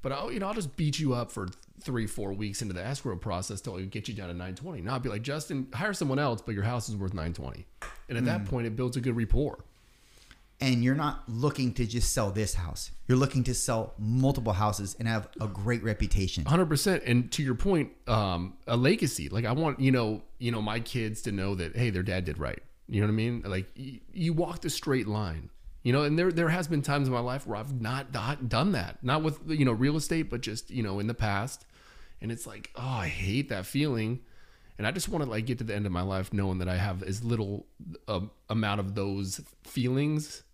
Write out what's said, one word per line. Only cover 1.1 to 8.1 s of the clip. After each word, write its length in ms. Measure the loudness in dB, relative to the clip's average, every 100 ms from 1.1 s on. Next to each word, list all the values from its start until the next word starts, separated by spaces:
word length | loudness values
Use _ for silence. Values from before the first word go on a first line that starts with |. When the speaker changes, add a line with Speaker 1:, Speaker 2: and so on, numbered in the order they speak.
Speaker 1:
up 180 | 0 -2
for 160 | -6 -8 -8 -20 -14
three, 260 | -4 -2 -2
four 260 | -4 -4
weeks 300 | -4 -4 -4
into 120 | -6
the 100 | -4
escrow 320 | -4 -4 -4 -4
process 440 | -4 -4 -4 -6
till 160 | -8 -6
I 60 |
get 240 | -6 -8 -8
you 80 |
down 140 | -8 -8
to 60 |
nine 200 | -8 -8
twenty. 260 | -8 -10 -8
Now 140 | -4 -2
I'd 60 |
be 60 | -2
like, 140 | -4
"Justin, 460 | -4 -6 -4 -4 -4
hire 200 | -2 -2
someone 240 | 0 0 2
else, 240 | 2 0
but 120 | -2
your 80 | 0
house 240 | 0 0 -2
is 80 | -2
worth 180 | -2
nine 180 | -2 -2
twenty." 320 | -4 -6 -10 -14 -14 -14 -14
And 100 | -6